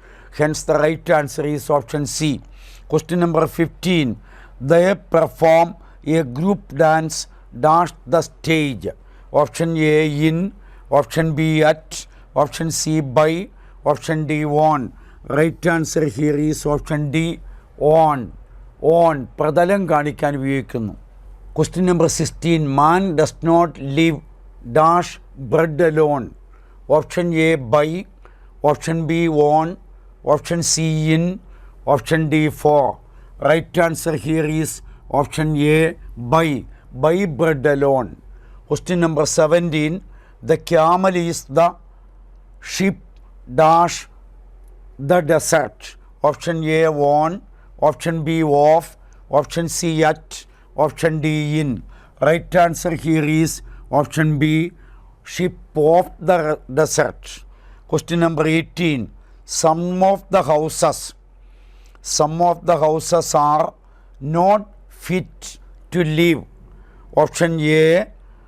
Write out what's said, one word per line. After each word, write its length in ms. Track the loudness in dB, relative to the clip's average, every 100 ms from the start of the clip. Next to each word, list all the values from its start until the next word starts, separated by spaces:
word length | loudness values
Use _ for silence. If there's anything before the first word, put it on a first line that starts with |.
| -20 -20 -18 -2
Hence, 240 | -2 -2 -2
the 80 | 0
right 260 | 0 -2 0 0
answer 260 | 0 -4 -4
is 100 | -4 -2 -2
option 260 | -2 -6 -6
C. 340 | -4 -2 -4 -8 -20 -20 -20 -4
Question 260 | -4 -2 0
number 200 | 2 2 0 0
fifteen, 500 | -4 -2 0 0 0 -4 -12 -20 -20 -12 2
they 160 | 4 4 0 0 0
perform 520 | 0 2 4 4 4 -2 -20 -14 -2
A 160 | -2
group 540 | -2 -2 -2 -2 -6 0
dance 500 | 2 2 -2 -8 -12 -18 -20 -2
dash 320 | 2 2 2 -4 -2
the 160 | 0
stage. 640 | 0 -6 -2 -2 -2 -6 -10 -12 -18 -20 -4
Option 440 | 0 0 -2 -4 0
A, 520 | 2 2 0 0 0
in. 240 | 0 -4 -8 -20 -20 -2
Option 440 | 0 0 -2 -2
B, 300 | 0 0 2
at. 420 | 2 2 -6 -16 -16 -20 -8
Option 360 | -2 -2 -4 -6
C, 300 | -4 -2 -2
by. 480 | 0 2 2 0 -6 -16 -20 -6
Option 420 | -2 -2 -2 -4 -2
D, 180 | -4
on. 480 | -2 0 2 0 -4 -12 -20 -20 -6
Right 380 | 0 0 0 0
answer 380 | 0 0 -2
here 340 | -2 -2 -2 0
is 260 | -2 -2
option 460 | -2 -4 -4 -4 -4
D, 300 | -2 -4 -6 -14 -20 -20 -2
on. 420 | 2 4 4 0 -6 -14 -20 -20 -20 -4
On, 360 | 2 4 4 2 -6 -4
പ്രതലം 440 | -2 2 2 0 0
കാണിക്കാൻ 420 | 0 0 -4 -4 -4
ഉപയോഗിക്കുന്നു. 560 | -2 -4 -4 -6 -6 -8 -18 -20 -20 -20 -12 -4
Question 280 | -2 0 0
number 180 | 2 2
sixteen, 540 | 0 -6 -4 -2 0 0 2
man 220 | 4 4 2 0
does 180 | -2 -2
not 360 | 0 2 2 -2 -6 0
live 200 | 0 0 -8 -20 -20 -20 -4 2
dash 320 | 2 2 -2 -10 -20 -16 -4
bread 280 | 0 0 0
alone. 440 | 0 2 0 0 -6 -14 -20 -20 -20 -20 0 0
Option 340 | 0 -4 -2
A, 220 | 0 2 0 0
by. 120 | 0 0 -4 -12 -20 -20 -20 -20 -4
Option 440 | -2 -2 -2 -4 -2
B, 200 | -2 0
on. 480 | 2 2 2 0 -6 -16 -20 -20 -12 -2
Option 280 | -2 0 -4
C, 520 | -2 -2 -2 -2 0
in. 100 | 0 0 -6 -14 -20 -20 -12 -2
Option 340 | -2 0 -2 0
D, 200 | 0 0 0
for. 220 | 2 2 2 -4 -14 -20 -20 -6
Right 380 | 0 0 0 -2 -2
answer 280 | -2 -4 -6 -4
here 200 | -2 -2 -2
is 200 | -4 -8 -16 -20 -4
Option 460 | -2 -2 -2 -2 0
A, 400 | 2 4 2 -2 -14 -14
by. 480 | -2 0 0 -4 -8 -18 -20
By 340 | -2 0 2 0
bread 400 | 0 -2 0 0
alone. 560 | 0 2 0 -2 -10 -20 -20 -20 -20 -8
Question 340 | -8 -4 -2
number 260 | 0 0 0
seventeen. 760 | 2 2 2 0 -2 -2 -4 -10 -20 -20 -16
The 140 | -2 -2
camel 580 | 2 2 4 4 2
is 300 | 0 -2 -6
the 320 | -4 2 2 0 -12 -20 -20 -20 -20 -20 -20 -20
sheep 380 | -14 -2 -2 -2 -10 -20 -20 -20 -8
dash 540 | 2 4 4 2 -2 -14 -20 -20 -20 -20 -20 -20 -20 -20 -12
the 220 | 0 0
desert. 760 | 2 0 2 0 -2 -8 -20 -20 -20 -4
Option 420 | -2 -2 -4 -4
A, 220 | 0 2 2
on. 560 | 2 2 2 0 -4 -12 -20 -20 -2
Option 440 | 0 0 -4 -4
B, 180 | -2 -2
off. 540 | 2 4 4 4 0 -12 -20 -20 0
Option 380 | 0 2 -4 -4
C, 340 | -4 -4 2
at. 420 | 2 0 -6 -20 -20 _ _ -2
Option 440 | -2 0 -2 0
D, 400 | -2 -2 -2 -2
in. 220 | -2 -4 -10 -20 -20 _
Right 340 | 0 0 0 2
answer 380 | 2 0 -6
here 300 | -4 -2 0
is 360 | 0 0 0 -4 -14 -20 -4
option 480 | -2 -2 0 0 0
B, 340 | 0 0 -2 -8 -20 -20 -20 _
sheep 360 | -14 -6 -6 -6 -10 0
of 340 | 4 4 2 -4
the 400 | 0 0 0 -4 -4
desert. 720 | -2 0 0 -2 -4 -16 -20 -20 -20 -20 -20 -6
Question 320 | -6 -2 0
number 260 | 0 0 0
eighteen. 640 | 0 -2 -4 -2 -2 -6 -14 -20 -20
Some 580 | -12 -2 0 0 -2 0
of 220 | 0 0 0
the 120 | -2
houses, 720 | 2 0 -2 -2 -2 -2 -10 -18 _ -20 -20 -20 -20 -20 -20 -20
some 400 | -10 -2 -2 0
of 240 | 0 0
the 140 | 0 0
houses 560 | 2 0 0 -2 0
are 400 | 0 2 2 -2 -6 _ -20 -20 -14
not 520 | -4 0 2 2 -2 -16 -20
fit 720 | -20 -6 -6 -6 -12 -20 -20 -20 -20 -8
to 120 | -2
live. 420 | 0 2 2 0 -4 -20 -20 -20 -20 -20 -4
Option 460 | 0 2 2 -2 0
A, 480 | 2 4 4 4 0 -10 -20 -20